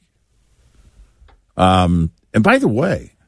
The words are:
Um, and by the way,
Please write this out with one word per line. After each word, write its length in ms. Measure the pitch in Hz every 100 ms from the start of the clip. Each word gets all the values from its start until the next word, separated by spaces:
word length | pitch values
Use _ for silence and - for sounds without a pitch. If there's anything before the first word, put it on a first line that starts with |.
| _ _ _ _ _ _ _ _ _ - - _ _ _ _ -
Um, 560 | 92 92 90 87 82 - _
and 100 | 110
by 140 | 147 269
the 100 | 240
way, 460 | 151 - - - _